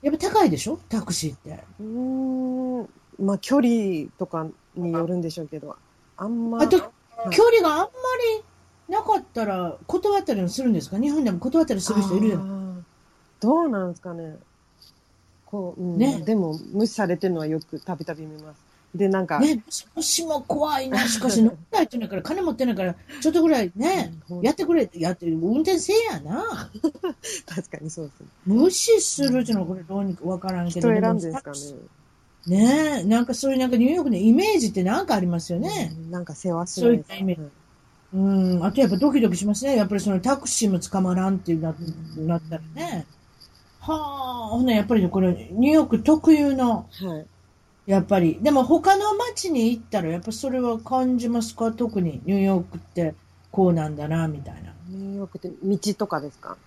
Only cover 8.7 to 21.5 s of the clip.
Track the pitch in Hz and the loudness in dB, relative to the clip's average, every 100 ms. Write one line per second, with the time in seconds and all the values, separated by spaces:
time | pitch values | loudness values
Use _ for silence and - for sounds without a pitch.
8.7 | _ _ 381 440 285 - - 214 185 175 | _ _ -4 0 -2 -2 -6 -2 -2 -4
9.7 | - - 359 415 403 381 220 180 220 254 | -6 -4 -2 2 0 0 0 0 0 0
10.7 | 196 139 190 277 294 247 180 262 320 311 | 0 0 -2 0 2 0 0 0 2 2
11.7 | 202 180 208 196 185 214 180 190 196 190 | 0 0 0 2 2 2 0 -4 -8 -10
12.7 | 180 175 _ _ _ _ _ 208 311 330 | -12 -18 _ _ _ _ _ 0 2 2
13.7 | 214 185 175 180 170 160 156 _ _ _ | -2 -4 -8 -14 -14 -14 -16 _ _ _
14.7 | _ _ _ _ _ _ _ _ 208 180 | _ _ _ _ _ _ _ _ -8 -8
15.7 | - 180 175 240 - 160 220 170 156 - | -6 -4 2 2 2 0 0 0 -4 -6
16.7 | 196 214 - 196 175 190 175 156 160 156 | -2 -2 0 -2 0 0 -2 -2 -6 -6
17.7 | 156 - 170 160 156 156 156 156 151 _ | -14 -10 -10 -8 -10 -12 -16 -20 -20 _
18.7 | _ _ 175 196 190 180 160 285 269 - | _ _ -2 0 2 0 0 0 -2 -6
19.7 | - - - 311 - 330 294 254 302 302 | -14 -12 -8 -4 -4 -2 -6 -4 -2 -2
20.7 | 285 262 220 233 - 254 214 220 | -2 -2 0 0 0 0 4 4